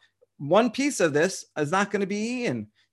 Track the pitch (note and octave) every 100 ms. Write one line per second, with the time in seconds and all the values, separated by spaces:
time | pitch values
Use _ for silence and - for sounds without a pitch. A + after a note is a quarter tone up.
0 | _ _ _ _ C#3 G3 A#3+ - C#4 -
1 | E3+ C#3+ F#3 - - - D3 F#3+ G3+ G3+
2 | F#3+ G#3 A3+ B3 A#3 A#2+ G#2 _ _